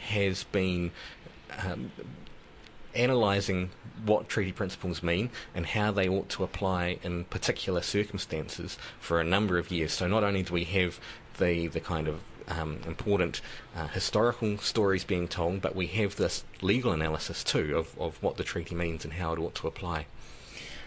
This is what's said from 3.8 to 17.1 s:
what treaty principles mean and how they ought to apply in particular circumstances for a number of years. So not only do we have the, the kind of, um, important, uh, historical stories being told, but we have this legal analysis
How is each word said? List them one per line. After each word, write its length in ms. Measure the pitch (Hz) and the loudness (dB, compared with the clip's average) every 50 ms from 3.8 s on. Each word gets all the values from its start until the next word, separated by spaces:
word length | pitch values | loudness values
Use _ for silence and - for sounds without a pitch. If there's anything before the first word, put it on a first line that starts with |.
| - - - - 110 | -14 -14 -10 -2 2
what 240 | 104 107 - - - | 4 4 4 2 0
treaty 240 | - 113 95 95 | 0 0 0 0
principles 500 | 90 - 101 92 - - - 90 82 - | 0 -2 -4 -4 -4 -4 -4 -4 -2 0
mean 280 | 87 85 85 92 117 120 - - - - - | 2 2 2 2 2 -2 -4 -8 -12 -8 -6
and 120 | 90 82 | -4 -2
how 240 | - - 107 104 107 | 0 0 2 2 2
they 180 | 98 101 95 92 | 2 2 4 4
ought 200 | 95 98 - - | 2 2 0 -2
to 160 | - - 92 | -2 -2 -2
apply 540 | - - - 101 95 92 90 87 90 - - | -2 -2 0 2 2 2 2 2 0 -2 -2
in 220 | - 90 87 87 87 | -2 -2 -2 -2 -2
particular 560 | - - 113 - - - - - 95 90 87 | -4 -4 -2 0 0 0 0 0 0 0 0
circumstances 1000 | - - - 104 104 - - - - - 87 78 76 - - - 85 87 - - - - - - | 2 2 2 2 2 0 -2 -6 -4 -4 -4 -4 -4 -4 -6 -8 -8 -8 -8 -10 -12 -14 -14 -8
for 200 | - - 85 85 | -2 2 2 4
a 40 | 80 | 4
number 340 | 85 92 101 107 95 90 85 | 4 4 4 4 4 2 2
of 120 | 80 - | 2 0
years. 220 | 87 82 78 73 | 0 0 0 0
So 140 | - - 92 | 0 0 2
not 160 | 90 104 110 | 4 4 4
only 200 | 104 101 98 95 92 | 4 4 2 2 0
do 80 | 87 | 0
we 120 | 87 87 85 | 0 0 0
have 360 | 80 98 92 92 85 - - - - - - - - - - | 2 2 2 2 2 0 -6 -10 -14 -14 -14 -16 -6 0 2
the, 280 | 92 87 85 85 85 | 4 4 4 4 2
the 140 | 82 - 78 | 0 -2 -2
kind 260 | - - 85 80 78 | -2 0 0 0 0
of, 140 | 78 76 80 - - - - - - | 0 -2 -4 -6 -12 -14 -12 -8 -4
um, 300 | 80 82 80 78 76 - - | -2 -2 -2 -2 -4 -4 -6
important, 540 | 82 80 - - 104 101 92 90 71 - - - - - - - - - | -6 -6 -2 2 4 4 4 4 2 0 -4 -8 -8 -10 -12 -12 -10 -6
uh, 140 | 85 78 73 | -6 -4 -2
historical 680 | - 98 - - - 107 117 120 113 - 113 107 104 98 | -2 -2 0 2 4 4 4 4 4 2 0 0 0 0
stories 440 | - - - 113 101 98 95 90 - | -2 0 2 4 4 4 4 2 2
being 220 | - 95 87 87 | 0 0 0 0
told, 340 | 85 - 92 82 87 95 98 | 0 0 0 0 0 0 0
but 140 | - - - | 0 -2 0
we 120 | 92 87 - | 0 -2 0
have 280 | 95 110 104 98 - | 0 0 0 0 2
this 280 | - 92 82 - - - - - - | 2 0 2 0 -2 -6 -10 -6 0
legal 320 | 95 92 110 131 123 110 | 2 4 4 4 4 2
analysis 500 | 85 78 80 80 | 2 4 2 2